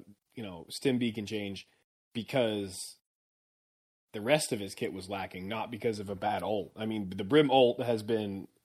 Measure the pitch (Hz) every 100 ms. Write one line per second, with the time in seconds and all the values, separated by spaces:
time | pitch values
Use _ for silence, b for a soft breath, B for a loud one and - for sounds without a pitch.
0 | - - _ - 104 85 - - 139 123
1 | 120 107 101 107 101 95 - _ _ _
2 | _ 120 104 135 113 104 98 90 - -
3 | _ _ _ _ _ _ _ _ _ _
4 | _ 110 110 151 - 110 98 - 113 95
5 | 92 98 92 92 95 110 110 110 120 107
6 | 98 92 104 107 95 104 85 - 110 110
7 | 95 95 98 147 143 135 120 127 120 113
8 | 104 110 101 98 - _